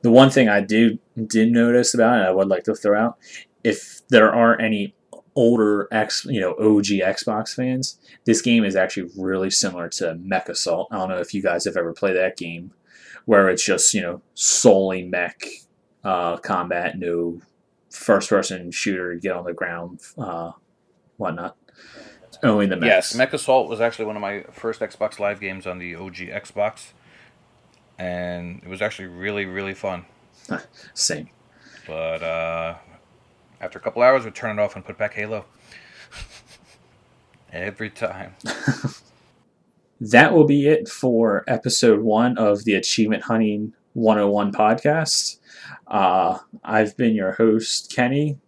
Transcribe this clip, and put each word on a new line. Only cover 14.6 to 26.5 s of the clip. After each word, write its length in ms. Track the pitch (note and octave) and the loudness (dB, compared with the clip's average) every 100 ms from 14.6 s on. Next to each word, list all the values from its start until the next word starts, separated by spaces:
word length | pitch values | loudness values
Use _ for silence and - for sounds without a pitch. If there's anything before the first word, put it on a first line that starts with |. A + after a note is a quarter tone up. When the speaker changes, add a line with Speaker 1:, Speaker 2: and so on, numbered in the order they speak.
| B2+ G2 F#2+ F#2 | 6 6 4 -2
Speaker 1:
mech, 420 | F2+ F2+ E2+ - - - _ _ _ _ | -4 -4 -4 -8 -16 -16 _ _ _ _
uh, 320 | G2+ F2+ F2 E2+ | -2 0 0 -4
combat, 640 | - F#2+ F2 F2 F2+ F#2 | -4 -4 -2 -4 -4 -6
no 420 | F2 E2+ E2+ E2+ _ _ _ _ _ | -4 -4 -4 -6 _ _ _ _ _
first-person 800 | - - G2 - G2+ F#2 F#2 F2 | -10 2 2 2 0 0 -8 -10
shooter, 440 | - - F#2 F2+ | -6 -4 -4 -6
get 180 | F2 F#2+ | -6 -6
on 120 | F2 | -6
the 100 | F2 | -8
ground, 460 | F2 F2+ E2+ F2 F2+ - - | -8 -8 -8 -12 -16 -20 -12
uh, 340 | G#2 E2+ E2 - _ _ _ _ _ _ | -10 -8 -10 -14 _ _ _ _ _ _
whatnot. 400 | F#2 E2 F2+ _ _ _ - - - - _ - | -8 -8 -12 _ _ _ -20 -20 -20 -20 _ -2
Only 240 | B2+ G#2 G2+ | 2 2 2
the 100 | F#2 | 2
mechs. 100 | A2+ | 4
Speaker 2:
Yes, 280 | F#2+ - | 2 2
Mech 180 | A#2 C3 | -2 0
Assault 360 | C#3+ - C3 - | 0 2 2 2
was 120 | A2+ | -2
actually 240 | A#2 A#2 | -2 -2
one 120 | G#2+ G#2+ | -8 -6
of 60 | |
my 220 | G2+ G2+ - | -8 -10 -14
first 280 | - A2+ A2+ | -10 -8 -6
Xbox 380 | G#2+ - G#2+ - | -10 -6 -6 -4
Live 220 | G2+ G2+ | -6 -6
games 260 | G2 F#2+ F#2 | -10 -10 -10
on 120 | F#2 | -12
the 180 | F2 E2 | -12 -12
O 140 | F#2+ | -14
G 160 | F2+ F#2 | -14 -12
Xbox, 680 | G2+ - | -12 -12